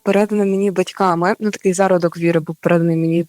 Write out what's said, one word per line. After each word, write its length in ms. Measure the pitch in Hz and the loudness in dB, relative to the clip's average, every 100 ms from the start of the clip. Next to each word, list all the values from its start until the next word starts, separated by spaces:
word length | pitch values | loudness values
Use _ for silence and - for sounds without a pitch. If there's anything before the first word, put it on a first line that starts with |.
передана 420 | - 196 208 208 | 0 0 0 0
мені 260 | 196 190 202 | 0 0 -2
батьками, 640 | 180 180 - 190 170 180 226 | -2 -4 0 0 2 0 0
ну, 100 | 214 | -4
такий 220 | - 190 | -2 -2
зародок 460 | 180 190 180 170 170 | 0 2 2 0 -2
віри 220 | 170 165 | 0 0
був 160 | 165 165 | -2 -4
переданий 400 | 170 175 170 165 | 0 2 2 0
мені 300 | 165 170 | 0 0